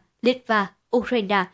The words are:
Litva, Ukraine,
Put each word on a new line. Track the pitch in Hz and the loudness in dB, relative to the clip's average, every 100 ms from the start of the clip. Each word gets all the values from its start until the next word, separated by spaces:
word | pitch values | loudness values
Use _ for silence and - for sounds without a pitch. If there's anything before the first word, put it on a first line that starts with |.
| _ _ | _ _
Litva, | 233 254 - 220 190 _ - 240 | -2 -2 0 0 0 _ -2 -2
Ukraine, | - 247 196 202 185 | 0 -2 0 0 -2